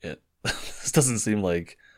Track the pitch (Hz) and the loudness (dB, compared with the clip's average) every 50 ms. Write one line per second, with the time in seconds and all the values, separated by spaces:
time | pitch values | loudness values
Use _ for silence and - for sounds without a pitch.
0 | - 85 78 - _ _ _ _ - - - - - - - - - - - 160 | -12 -10 -10 -12 _ _ _ _ -4 -4 -4 -4 -8 -10 -10 -6 -6 2 2 4
1 | 139 131 120 107 - 110 107 104 98 90 87 87 85 - - - - - - | 4 4 2 0 0 2 2 2 2 2 2 0 -2 -6 -12 -20 -20 -20 -20